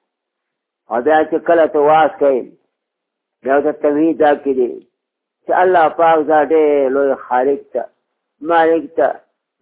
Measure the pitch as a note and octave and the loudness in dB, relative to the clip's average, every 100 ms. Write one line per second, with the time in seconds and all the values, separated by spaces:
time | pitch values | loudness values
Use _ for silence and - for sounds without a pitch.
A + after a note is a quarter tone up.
0 | _ _ _ _ _ _ _ _ - A#2 | _ _ _ _ _ _ _ _ -8 -4
1 | B2+ D#3 D#3 D#3+ - E3+ D#3 D3+ C#3+ D#3 | 0 2 0 -2 0 2 2 2 2 4
2 | D#3 - C#3+ C3 G2 F2+ _ _ _ _ | 2 0 0 0 -4 -16 _ _ _ _
3 | _ _ _ _ B2+ C#3 D3 D3 D3+ D3 | _ _ _ _ -4 -2 -2 -4 -2 0
4 | D#3+ C3+ D3+ D3 C#3 B2+ B2 C2+ - _ | -2 0 0 0 -2 -2 -4 -6 -18 _
5 | _ _ _ _ - E3+ F#3 F3+ D#3 - | _ _ _ _ -6 0 2 2 0 2
6 | E3 E3 D3 D#3+ D3 D#3+ D3+ C#3+ C3 C#3 | 2 2 2 0 2 2 2 2 0 0
7 | C#3 B2 - B2+ C3 C#3 - B2 - _ | -2 -4 -4 -2 0 -2 -6 -10 -10 _
8 | _ _ _ _ D3+ E3 E3 E3 C#3+ - | _ _ _ _ -4 0 2 0 -2 -2
9 | C#3 - _ _ _ _ | -2 -4 _ _ _ _